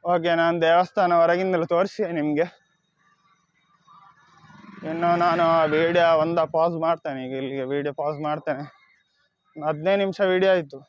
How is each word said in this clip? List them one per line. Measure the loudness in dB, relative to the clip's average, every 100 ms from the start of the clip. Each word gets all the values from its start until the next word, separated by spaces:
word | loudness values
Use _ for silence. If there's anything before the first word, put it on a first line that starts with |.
| 0
ಓಕೆ, | 0 0 2
ನಾನು | 0 2 2
ದೇವಸ್ಥಾನ | 2 2 0 2 4
ಹೊರಗಿಂದಲೂ | 4 2 0 -2 0
ತೋರಿಸಿ | 0 -2 -4 -6 -2
ನಿಮ್ಗೆ. | -2 -2 -4 _ _ _ _ _ _ _ _ _ _ _ _ _ _ -20 -20 _ _ _ -20 -20 -20 -16 -10
ಇನ್ನು | -2 0 2
ನಾನು | 2 2 4 4 4 2
ವಿಡಿಯೋ | 2 4 4 4
ಒಂದ | 2 0 -2 0
ಪಾಸ್ | 0 0
ಮಾಡ್ತೇನೆ, | -2 -2 -6 -8 -8
ಈಗ | -8
ಇಲ್ಲಿಗೆ | -6 -6 -4
ವಿಡಿಯೋ | -4 -6 -6
ಪಾಸ್ | -6 -6 -6
ಮಾಡ್ತೇನೆ. | -6 -6 -8 -10 _ _ _ _ _ _ _ _ -8
ಹದಿನೈದು | -6 -4 -2 0
ನಿಮಿಷ | -2 -2 0
ವಿಡಿಯೋ | 2 2 2
ಆಯ್ತು. | -2 -16